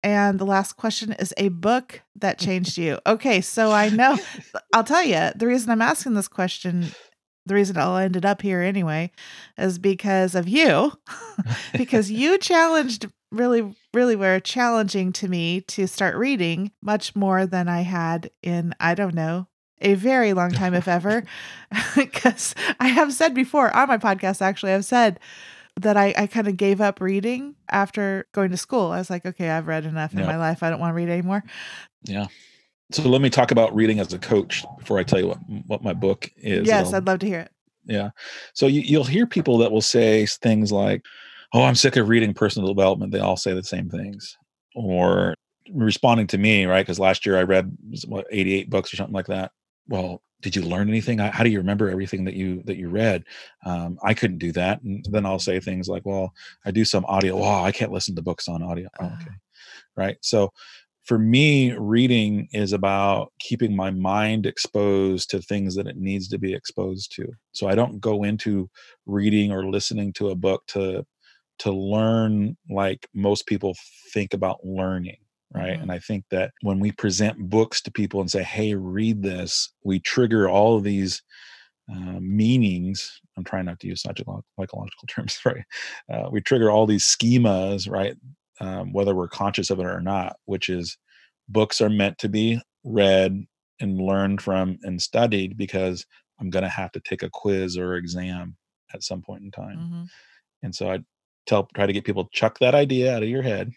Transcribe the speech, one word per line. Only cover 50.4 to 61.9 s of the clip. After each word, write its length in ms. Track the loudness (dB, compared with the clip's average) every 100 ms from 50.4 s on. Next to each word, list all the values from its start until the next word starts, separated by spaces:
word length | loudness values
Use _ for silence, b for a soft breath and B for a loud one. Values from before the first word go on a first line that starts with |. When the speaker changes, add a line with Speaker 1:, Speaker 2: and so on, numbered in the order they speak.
Speaker 2:
did 140 | -6 -4
you 80 |
learn 260 | -2 -2 0
anything? 300 | 0 0 0
How, 120 | -2
how 120 | 2
do 60 | 2
you 80 | 2
remember 300 | 0 0 0
everything 360 | 0 -4 -4 -4
that 80 | -4
you, 260 | -4 -4 -6
that 120 | -8
you 120 | -4
read?" 340 | 0 2 0 -4 B B B -8
Um, 320 | -6 -6 -4
I 100 | -2
couldn't 260 | 0 -2 -2
do 120 | -4
that. 280 | -2 0 -2
And 200 | -4 -8 -4
then 160 | -2 -2
I'll 140 | -2
say 200 | -2 -2
things 280 | -4 -6 -6
like, 180 | -6 -6
"Well, 280 | -4 -6 _ B B -2
I 60 |
do 140 | 0 2
some 200 | 0 0
audio." 300 | 0 0 0
"Well, 260 | 2 2
I 80 | 0
can't 200 | -2 -4
listen 240 | -4 -6 -6
to 60 |
books 260 | -6 -6 -6
on 140 | -8
audio." 280 | -6 -8 -10 -10
Oh, 60 | -10
Speaker 1:
Ah. 60 | -10
Speaker 2:
okay. 100 | -16 -18 _ B B B B -6
Right. 200 | -6 -6
So 300 | 0 2 0 B B B B _
for 140 | -2 2
me, 560 | 4 6 6 4 2
reading 760 | 0 0